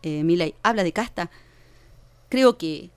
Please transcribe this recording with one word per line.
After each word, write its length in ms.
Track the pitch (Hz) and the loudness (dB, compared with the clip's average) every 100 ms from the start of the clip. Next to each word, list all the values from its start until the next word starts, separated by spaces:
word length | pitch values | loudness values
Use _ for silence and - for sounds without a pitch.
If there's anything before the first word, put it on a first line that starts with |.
eh, 200 | 160 151 | -6 -2
Milei 300 | 160 175 160 - | 0 2 0 -2
habla 220 | 220 226 | -2 0
de 100 | 180 | -2
casta, 380 | 180 233 - 170 - - _ - - - - - _ _ | -2 -6 -8 -10 -12 -20 _ -20 -20 -20 -20 -20 _ _
creo 300 | 254 254 - | 4 4 4
que 320 | 160 151 180 | -6 -8 -12